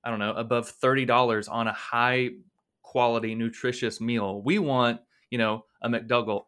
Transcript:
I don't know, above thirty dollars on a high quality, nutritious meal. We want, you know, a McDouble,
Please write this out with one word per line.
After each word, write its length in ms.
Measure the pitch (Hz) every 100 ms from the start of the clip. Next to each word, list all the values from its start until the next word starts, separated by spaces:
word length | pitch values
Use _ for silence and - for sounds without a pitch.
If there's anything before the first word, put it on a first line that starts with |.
| 120
I 40 |
don't 100 | 110
know, 140 | 104 110
above 340 | 117 120 117
thirty 340 | - 131 135
dollars 460 | 123 123 123 110 104
on 180 | 117 113
a 60 |
high 560 | 101 - 120 123 127 123 - _ _ _ _
quality, 520 | - 131 120 117 110 113
nutritious 640 | 113 117 127 123 117 -
meal. 420 | 113 117 98 101
We 180 | 107 202
want, 420 | 160 127 120 117 _ _ _
you 80 | 123
know, 260 | 110 110 _ _
a 80 | 117
McDouble, 560 | 117 113 120 110 101